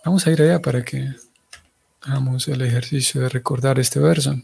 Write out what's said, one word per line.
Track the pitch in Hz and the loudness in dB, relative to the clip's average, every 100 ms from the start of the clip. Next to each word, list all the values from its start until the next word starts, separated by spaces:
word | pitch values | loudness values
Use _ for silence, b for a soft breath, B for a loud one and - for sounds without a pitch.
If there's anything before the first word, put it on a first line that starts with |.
Vamos | 165 185 165 | -2 0 2
a | |
ir | 160 | 4
allá | 156 170 | 4 2
para | 139 123 | 0 -2
que | 120 135 131 135 - _ _ - _ _ _ _ | -4 -6 -6 -8 -18 _ _ -20 _ _ _ _
hagamos | 135 135 131 127 151 | -4 -2 0 -2 -2
el | 131 | -2
ejercicio | 127 120 - 139 - 135 | 0 0 -2 -2 -2 0
de | 127 | -2
recordar | 127 - 127 135 131 | -4 -4 -2 0 2
este | 123 139 | 0 2
verso. | 151 156 139 131 | 4 4 0 -4